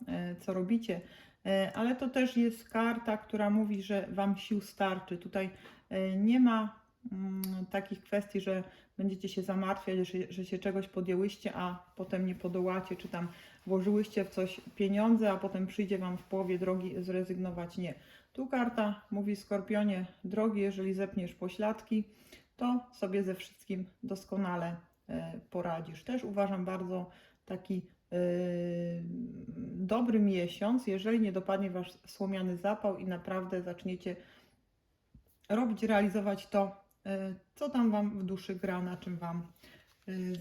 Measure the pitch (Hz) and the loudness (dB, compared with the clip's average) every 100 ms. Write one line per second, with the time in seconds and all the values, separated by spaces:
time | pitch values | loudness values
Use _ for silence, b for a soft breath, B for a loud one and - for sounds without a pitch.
0 | - 175 175 175 - 185 185 233 - 175 | -6 -4 -4 -6 -4 -2 2 0 0 -4
1 | B B B _ 190 196 190 214 233 254 | B B B _ 0 2 2 0 0 0
2 | 262 262 254 240 233 226 - 226 226 233 | 0 2 4 4 4 2 -4 0 2 0
3 | 233 214 - 214 208 208 214 202 190 202 | 0 -2 -2 0 4 4 4 0 0 -2
4 | - 180 196 190 - 208 - - 196 185 | 0 0 2 0 0 -2 -2 0 0 0
5 | - 175 180 196 190 B B B - 190 | -4 -8 -4 -4 -4 B B B -6 -2
6 | 190 190 214 247 247 220 214 - _ _ | 0 4 6 8 8 6 0 -6 _ _
7 | - 190 190 190 185 185 185 196 196 196 | -8 -6 -4 -2 -2 -4 -4 -4 -4 -8
8 | - 208 202 196 190 190 185 B B - | -2 -2 0 -2 -2 -2 -4 B B -4
9 | 196 190 196 196 190 190 190 196 - 185 | -2 -2 -4 -4 -2 0 0 0 0 0
10 | 185 185 185 180 180 185 196 190 190 - | 0 -2 -4 -6 -6 -4 -2 -2 -4 -4
11 | 185 180 202 - 208 - 180 180 - - | 0 0 0 -2 -6 -4 -4 -6 -10 -10
12 | 185 185 185 180 180 185 185 185 190 180 | -4 0 0 -2 -2 0 0 0 -4 -8
13 | - 175 175 B B B - 190 185 208 | -8 -6 -6 B B B 0 2 4 4
14 | 208 - 190 - 185 - - - 196 202 | 2 0 -2 0 -2 -4 -8 0 2 4
15 | 220 226 214 190 196 190 185 - 190 190 | 6 6 6 2 0 -2 -2 -2 0 0
16 | 185 180 - 190 185 180 185 185 185 185 | -2 -4 -2 -2 0 0 0 0 -2 -4
17 | 180 185 185 180 185 175 170 - 175 - | -2 -2 -2 -2 -4 -4 -6 -4 -6 -6
18 | B B B - 262 262 240 233 208 202 | B B B -8 -2 0 2 2 0 0
19 | - 202 202 202 - 202 190 208 208 190 | -4 -2 0 -2 -2 -2 0 2 2 2
20 | 180 - 185 214 220 208 196 190 190 190 | -2 -8 -4 0 2 2 0 0 -2 0
21 | 196 196 175 - 185 - 208 214 - 214 | -2 -2 -6 -6 -6 -2 -2 -2 0 0
22 | 214 B B B B - 247 247 247 - | 0 B B B B -2 0 2 -2 -4
23 | 190 196 190 185 - - - 185 185 - | 0 0 0 -2 -8 -14 -6 -6 -6 -8
24 | - 190 - 196 190 175 170 170 - _ | -8 -8 -4 -2 0 0 -2 -6 -12 _
25 | - 165 165 165 - 180 175 165 165 - | -10 -8 -6 -10 -8 -4 -2 -4 -6 -10
26 | - 254 214 196 196 190 180 185 180 185 | -6 -4 -2 0 2 0 -2 -4 -2 -4
27 | 180 B B _ - 185 - 185 175 _ | -6 B B _ -10 -8 -4 -4 -4 _
28 | _ 175 180 175 180 175 175 175 175 170 | _ 0 2 2 0 0 -2 -2 -2 -4
29 | 170 175 - - - - - 175 185 226 | -6 -6 -8 -10 -12 -10 -8 -4 0 2
30 | 240 220 202 185 175 - 202 254 247 190 | 4 6 6 4 0 0 2 2 2 0
31 | 208 233 214 190 190 196 196 180 175 - | 2 4 4 2 0 2 0 -2 -6 -10
32 | - - 196 190 185 175 202 214 208 185 | -14 -6 -2 0 0 0 0 0 0 -2
33 | 185 175 - 190 185 185 180 175 190 185 | -2 -4 -4 -4 -2 -4 -4 -6 -6 -4
34 | 185 180 B B B _ _ _ _ _ | -6 -8 B B B _ _ _ _ _
35 | _ - _ _ - 214 247 214 214 208 | _ -20 _ _ -2 2 2 0 4 4
36 | 208 214 202 196 - 202 196 - _ _ | 4 2 0 -2 0 0 0 -2 _ _
37 | 196 196 190 190 _ - 294 262 233 208 | -6 -6 -6 -8 _ -6 -2 4 4 4
38 | 208 202 185 190 - 185 190 180 180 175 | 2 0 -4 -4 -6 -4 -2 -2 -4 -6
39 | - 175 170 170 170 B B B B B | -8 -6 -6 -6 -8 B B B B B
40 | - 185 185 180 | -10 -6 -4 -4